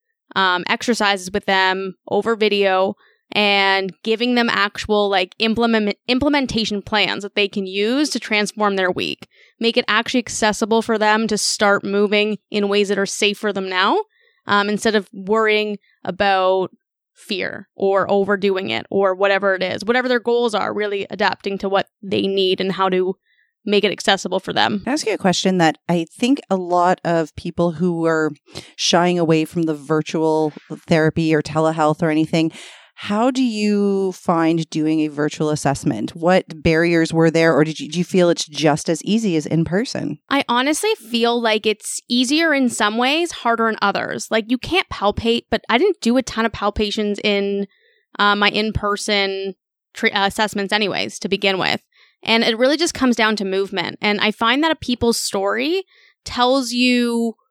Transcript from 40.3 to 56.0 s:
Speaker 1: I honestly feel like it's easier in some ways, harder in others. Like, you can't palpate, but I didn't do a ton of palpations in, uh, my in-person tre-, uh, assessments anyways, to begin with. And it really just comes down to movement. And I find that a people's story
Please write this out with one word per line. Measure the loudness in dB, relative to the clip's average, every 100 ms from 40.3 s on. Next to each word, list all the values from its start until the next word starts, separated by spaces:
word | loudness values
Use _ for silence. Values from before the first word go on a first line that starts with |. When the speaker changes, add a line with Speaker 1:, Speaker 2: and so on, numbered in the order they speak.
Speaker 1:
I | -2 0
honestly | 0 0 0 -2 -2 -2
feel | 0 0 2
like | 0 0 0
it's | -4 -6 -10 -2
easier | 0 2 2 2
in | 2 0
some | 0 -2 0
ways, | 0 0 -2
harder | -4 -2 0 0
in | 0
others. | -2 -2 -4 -6 -4
Like, | -2 0
you | -4
can't | -2 -2 -2
palpate, | -2 -2 0 0 -2 -2
but | -4 0
I | 2
didn't | 2 0
do | 0 0
a |
ton | 0 -2 -4
of |
palpations | -2 -4 -2 -4 -2 -4 -2
in, | 0 0 0 -2 -6 _ _ _ _ -2
uh, | 0 2
my | 2
in-person | 0 -2 -2 -4 -4 -2 -2 -2 -4 -8 -10 _ _ _
tre-, | -4 -2
uh, | 0 0
assessments | 0 -4 -2 -2
anyways, | 0 0 -2 -6 -6
to | -4
begin | -2 0 0
with. | 0 -2 _ _ _ _
And | -2 0
it | 2 2
really | 2 2
just | -2
comes | 0 0 2
down | 0 0
to |
movement. | -2 -4 -4 -4 -6 -4
And | -2 0
I | 0
find | 0 0 2
that | 0
a | -2
people's | -4 -2 0 0
story | -2 -2 -2 -2 -2 -4 -6 _